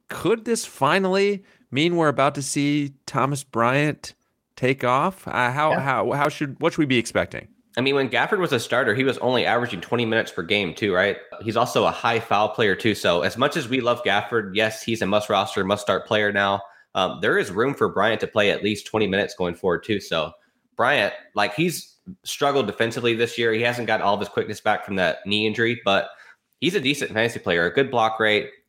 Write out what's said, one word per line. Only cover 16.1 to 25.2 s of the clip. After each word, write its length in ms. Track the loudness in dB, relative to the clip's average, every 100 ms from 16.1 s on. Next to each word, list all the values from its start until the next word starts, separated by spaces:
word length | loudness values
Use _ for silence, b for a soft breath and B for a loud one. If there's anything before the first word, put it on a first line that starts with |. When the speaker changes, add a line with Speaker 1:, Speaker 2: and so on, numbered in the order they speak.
| 0 2
Speaker 2:
now. 300 | 2 0 0 -6 B B
Um, 240 | -2 -2 0
there 160 | 0 0
is 120 | -2
room 220 | 0 0
for 160 | 0 0
Bryant 320 | 2 2 0
to 60 | -2
play 240 | 2 2
at 120 | 2
least 220 | 0 -4
twenty 220 | -2 -2 0
minutes 280 | 0 -2
going 200 | -2 -4
forward 300 | -2 -2 -2
too. 160 | -2 -4
So 320 | -2 -4 -4 -8 b b b -2
Bryant, 380 | 2 2 0 -4 -8
like, 200 | -2 -2
he's 420 | 0 -2 -2 -12 _ -20 -16
struggled 420 | -10 -2 0 2 0
defensively 480 | -2 -2 0 0
this 240 | 0 -2 0
year. 160 | 0
He 80 | 0
hasn't 240 | 0 -2 -2
got 160 | 0
all 100 | 2
of 80 | 0
his 80 | -2
quickness 320 | -4 -4 -2
back 240 | -2 -2
from 120 | -2 0
that 280 | 0 0